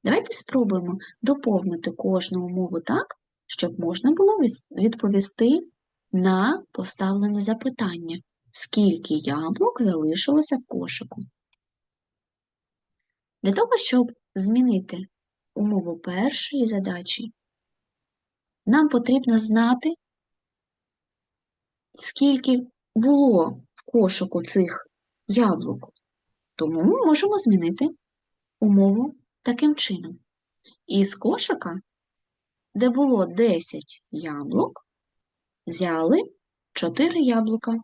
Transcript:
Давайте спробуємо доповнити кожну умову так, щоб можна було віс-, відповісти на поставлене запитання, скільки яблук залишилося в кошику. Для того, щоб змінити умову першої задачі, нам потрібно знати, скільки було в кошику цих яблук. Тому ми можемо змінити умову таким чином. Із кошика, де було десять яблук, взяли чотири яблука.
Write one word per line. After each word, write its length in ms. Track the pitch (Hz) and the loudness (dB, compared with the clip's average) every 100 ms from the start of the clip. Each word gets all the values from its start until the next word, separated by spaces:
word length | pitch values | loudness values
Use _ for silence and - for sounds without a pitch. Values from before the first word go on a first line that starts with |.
Давайте 280 | - 330 - | 0 -2 -2
спробуємо 640 | - - 262 220 190 175 190 - _ | -10 -4 -2 0 -2 -4 -8 -12 _
доповнити 680 | 233 277 240 196 185 170 - | -2 -2 0 -2 -2 -6 -8
кожну 560 | 170 196 185 180 185 180 | -6 -2 -2 -2 -6 -6
умову 340 | 180 180 170 | -4 -4 -6
так, 360 | 165 294 494 - _ _ _ | -4 -4 -4 -12 _ _ _
щоб 340 | - - - | -8 -6 -4
можна 320 | 170 180 254 | -6 -2 0
було 260 | 330 392 427 | 4 4 4
віс-, 280 | 247 - _ | 0 -2 _
відповісти 920 | - 214 233 202 202 190 - 226 320 349 _ _ _ _ | -2 0 0 0 2 0 0 2 2 -2 _ _ _ _
на 520 | 185 190 185 214 349 - | 0 2 2 0 -2 -6
поставлене 680 | - 185 - 196 196 208 208 | -8 -6 -4 -2 0 -2 -2
запитання, 800 | 202 226 262 247 196 170 165 170 _ _ _ | -2 -2 -4 -4 -6 -6 -10 -12 _ _ _
скільки 640 | - - - 202 165 - | -10 -4 2 2 2 -2
яблук 680 | 151 143 143 160 - 427 480 | -4 -2 -4 -4 0 0 2
залишилося 760 | 220 165 156 175 - 294 302 262 | 0 0 -2 -2 2 2 2 -4
в 100 | - | -6
кошику. 560 | - - - - - - _ _ _ _ _ _ _ _ _ _ _ _ _ _ _ _ _ _ _ _ _ | -8 -8 -10 -10 -14 -16 _ _ _ _ _ _ _ _ _ _ _ _ _ _ _ _ _ _ _ _ _
Для 100 | 196 | -2
того, 240 | 240 466 466 | 0 2 0
щоб 340 | - 254 247 - _ | 2 2 0 -4 _
змінити 600 | 196 190 233 254 196 190 180 190 _ _ _ _ | -4 0 2 4 2 -2 -12 -14 _ _ _ _
умову 440 | - 208 202 170 165 | -4 0 0 -2 -8
першої 680 | - 180 247 - - 285 226 | -6 -2 -2 -4 -6 -2 -2
задачі, 680 | 202 190 175 180 - 226 _ _ _ _ _ _ _ _ _ _ _ _ _ - | -2 -4 -8 -8 -8 -10 _ _ _ _ _ _ _ _ _ _ _ _ _ 2
нам 220 | 269 302 | 4 4
потрібно 500 | 247 240 262 254 226 | 2 2 0 2 2
знати, 560 | 220 220 233 247 320 339 _ _ _ _ _ _ _ _ _ _ _ _ _ _ _ _ _ _ _ | 4 2 2 2 -2 -6 _ _ _ _ _ _ _ _ _ _ _ _ _ _ _ _ _ _ _
скільки 720 | - - - 285 262 262 247 247 _ _ | -10 -8 0 2 2 2 0 0 _ _
було 680 | 220 240 285 277 196 160 - - | 0 4 6 6 4 2 -4 -18
в 180 | - - | -20 -2
кошику 500 | 233 190 - 190 180 | 2 2 0 -4 -4
цих 440 | 170 196 180 - - _ _ _ - | -2 0 0 -2 -14 _ _ _ -2
яблук. 640 | 214 220 170 - 123 - _ _ _ _ _ _ | 2 2 0 -4 -8 -12 _ _ _ _ _ _
Тому 280 | - 160 - | -6 -4 2
ми 240 | 180 480 403 | 2 4 4
можемо 320 | 302 392 415 | 4 2 2
змінити 500 | 247 190 170 170 302 - _ _ _ _ _ _ | 2 2 2 0 -4 -4 _ _ _ _ _ _
умову 540 | 214 202 196 202 277 - _ _ | 2 4 4 2 -2 -6 _ _
таким 320 | - 240 302 | -6 0 0
чином. 440 | 294 - 180 165 175 _ _ _ _ _ _ - | 2 -2 -6 -10 -16 _ _ _ _ _ _ -4
Із 280 | 196 196 | 0 0
кошика, 680 | - 226 466 - 359 180 175 _ _ _ _ _ _ _ _ _ | 0 -2 -2 -2 -4 -6 -10 _ _ _ _ _ _ _ _ _
де 160 | 202 247 | 0 0
було 360 | 247 285 233 175 | 2 2 2 0
десять 760 | 175 226 170 - 151 151 - _ | 2 2 2 -2 -12 -14 -20 _
яблук, 760 | 151 160 147 143 - - - _ _ _ _ _ _ _ _ - | -10 -8 -8 -4 -2 -2 -4 _ _ _ _ _ _ _ _ -10
взяли 520 | 165 180 160 165 311 - _ _ _ _ | -4 -2 0 2 2 0 _ _ _ _
чотири 480 | - 170 170 320 339 | -6 -6 0 0 2
яблука. 560 | 262 226 220 220 - 226 | 2 2 0 -4 -4 -6